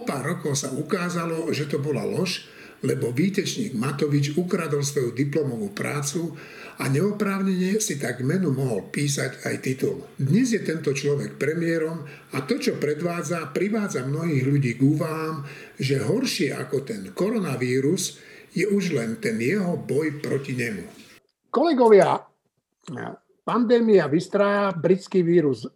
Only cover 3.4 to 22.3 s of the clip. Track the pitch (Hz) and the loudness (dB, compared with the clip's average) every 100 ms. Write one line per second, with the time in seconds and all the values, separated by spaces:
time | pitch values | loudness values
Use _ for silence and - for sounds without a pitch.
3.4 | 156 - 104 107 131 143 151 143 147 180 | -2 -4 -4 -2 -2 0 2 2 2 0
4.4 | 180 185 160 143 139 147 120 117 143 160 | 0 -2 0 -2 -2 -2 -2 0 0 0
5.4 | 135 117 101 - 123 143 143 175 165 139 | 0 -2 -6 -4 -4 -4 -4 -4 -6 -8
6.4 | - - - - 135 135 202 208 208 196 | -16 -18 -18 -6 0 2 2 0 -2 0
7.4 | 190 185 185 220 - 139 123 120 127 185 | 0 2 2 0 0 -2 -4 -2 0 2
8.4 | 175 127 135 104 95 - 143 139 131 - | 2 0 0 -2 -4 -2 -2 0 -4 -6
9.4 | - 117 131 131 120 95 - - 135 190 | -6 -4 -4 -2 -2 -4 -10 -4 2 4
10.4 | 254 214 - 160 151 135 143 143 104 - | 4 0 -2 -2 -2 -2 0 -2 -4 -4
11.4 | 139 170 165 165 160 165 139 - - 135 | -2 0 0 0 -2 -6 -10 -16 -10 -8
12.4 | 135 269 - 151 143 151 175 170 147 170 | -2 -2 0 0 -2 -2 -2 -4 -4 -4
13.4 | 147 160 196 220 202 139 127 151 170 139 | -4 -2 0 0 -2 -4 -4 -2 0 0
14.4 | 131 143 120 113 135 156 165 156 160 160 | 2 2 2 2 4 4 0 -4 -4 -6
15.4 | 139 - - - 135 135 110 208 262 - | -10 -14 -18 -6 -2 0 2 0 0 -2
16.4 | 143 123 127 139 - 107 95 - 185 233 | -2 -2 -4 -4 -4 -8 -10 -4 -2 0
17.4 | 165 123 123 127 139 190 - - - - | -2 -2 0 2 2 0 -2 -8 -18 -20
18.4 | - - 202 202 175 139 113 113 127 110 | -8 -2 0 0 0 -2 -2 -4 -4 0
19.4 | 120 202 175 156 - 131 156 143 120 139 | 0 0 0 -2 -2 -2 0 -4 -4 -4
20.4 | 135 127 120 98 - - - - _ _ | -2 -4 -4 -6 -10 -18 -20 -20 _ _
21.4 | _ - 330 262 233 202 151 139 - | _ 0 2 6 10 10 8 2 -4